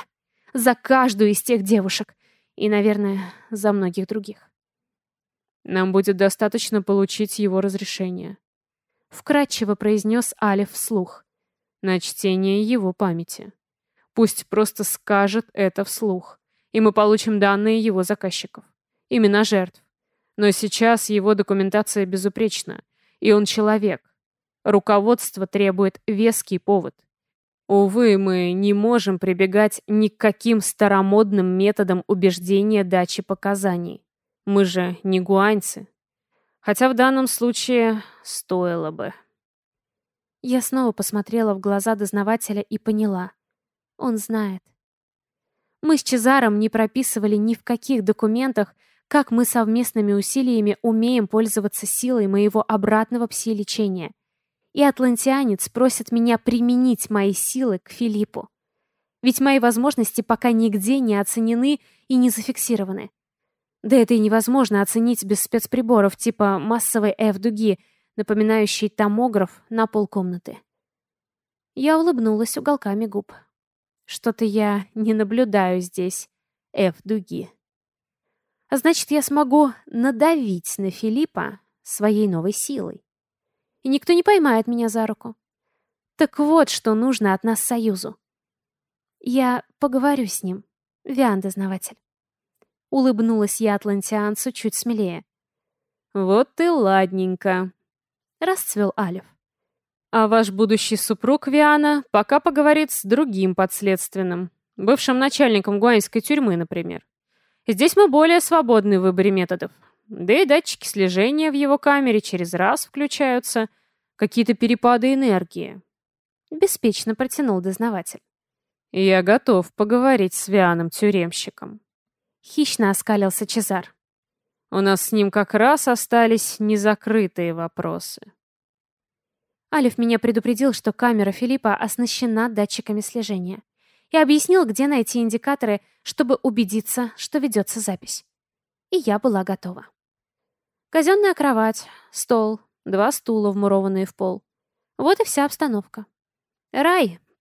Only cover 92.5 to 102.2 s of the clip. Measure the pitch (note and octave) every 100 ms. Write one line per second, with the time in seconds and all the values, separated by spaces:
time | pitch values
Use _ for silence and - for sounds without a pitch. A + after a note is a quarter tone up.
92.5 | _ _ _ _ C4+ B3+ A3 A3+ A3 G3+
93.5 | - A3 G3+ G#3 G3+ - G#3+ G#3 G#3+ C4
94.5 | - A3 - A#3+ G#3+ F#3+ E3 - _ _
95.5 | _ _ _ _ _ _ G3+ F#3+ G#3 C#4
96.5 | - E4+ D#4+ F#3+ F#3+ F#3 F#3+ F#3 F#3 G3
97.5 | F#3 F#3 - _ _ _ _ _ - E4+
98.5 | F#4+ - G#3 G3+ - F#3+ F#3 - _ _
99.5 | _ _ _ _ _ _ A3+ G#3+ A3+ G#3
100.5 | F#3+ G#3+ A3 - G#3+ - G#3 A3+ D4 C#4
101.5 | D4 D4 D4 D4 D4 - G#3